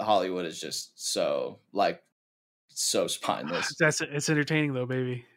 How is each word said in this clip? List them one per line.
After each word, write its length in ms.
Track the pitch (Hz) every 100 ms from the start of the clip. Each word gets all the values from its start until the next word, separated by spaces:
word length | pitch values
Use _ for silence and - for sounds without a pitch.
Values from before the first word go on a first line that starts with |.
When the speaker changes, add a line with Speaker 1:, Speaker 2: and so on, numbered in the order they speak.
Speaker 1:
Hollywood 460 | 107 104 92 90 85
is 120 | 80
just 320 | 78 65 - -
so, 640 | - 101 80 71 62 - _
like, 280 | 98 92 - _ _ _ _ _ _ _
so 380 | - - 110 80
spineless. 680 | - - 95 71 85 - -
Speaker 2:
<sighs> 40 |
That's, 200 | 160 -
it's 300 | 160 143 147
entertaining 440 | 151 143 156 147
though, 120 | 131 123
baby. 400 | 127 127 123 -